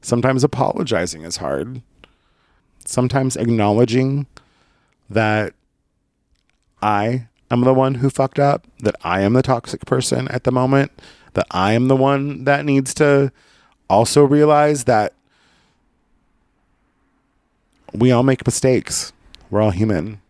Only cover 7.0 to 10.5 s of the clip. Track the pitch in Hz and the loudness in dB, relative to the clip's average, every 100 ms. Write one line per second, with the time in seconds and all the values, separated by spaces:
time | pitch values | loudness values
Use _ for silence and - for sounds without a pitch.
7 | 110 127 117 _ _ 120 123 131 131 131 | -2 -4 -8 _ _ 0 2 2 0 0
8 | 135 - 135 - 143 143 _ _ 107 - | -4 0 -2 0 0 -2 _ _ -6 -4
9 | 85 90 98 123 131 120 - - - 131 | -2 0 2 2 0 -2 -4 -14 -4 -4
10 | 131 123 131 127 - | -2 -4 -4 -4 -2